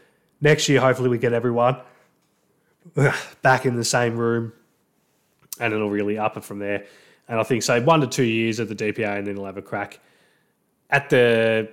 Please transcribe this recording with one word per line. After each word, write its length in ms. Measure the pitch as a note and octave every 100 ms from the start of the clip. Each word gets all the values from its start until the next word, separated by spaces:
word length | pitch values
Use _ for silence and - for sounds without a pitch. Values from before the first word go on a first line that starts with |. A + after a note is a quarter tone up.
| _ _ _ _
Next 260 | D3 D3+ D#3
year, 140 | C3+
hopefully 260 | C3 B2 B2+
we 100 | A#2+
get 140 | A#2+
everyone 460 | A#2 B2 A#2 A#2+ C3+ - _ _ _ _ _ _ _ _ _ F3 -
<sighs> 460 | C#3 - - -
back 240 | C3+ B2+ C3
in 120 | A#2+
the 80 | A2+
same 320 | B2 A#2+ A#2
room 340 | A#2 A#2 A#2 - _ _ _ _ _ _ _ _ _ -
and 120 | A#2
it'll 160 | G#2+ G#2
really 280 | G#2 G#2 G#2+
up 180 | G#2+ -
it 80 |
from 160 | - G2+
there. 260 | G2+ G2+ - - _ _ -
And 100 | A#2
I 40 |
think, 200 | A2 A#2+
say, 160 | - A#2+
one 220 | C3 E3
to 60 | C3
two 180 | - A#2+
years 340 | A2+ A2+ A2
at 80 | G#2+
the 80 | G#2
D 160 | G#2+
P 120 | G#2
A 80 | G#2+
and 120 | G2+ G2+
then 120 | G2
he'll 80 | G2
have 100 | F#2+
a 60 |
crack 380 | F#2+ G#2 G2+ - _ _ _ _ _ _ _ _ _
at 200 | C#3 -
the 600 | C3+ A#2+ A2+ A2+ A2+ A2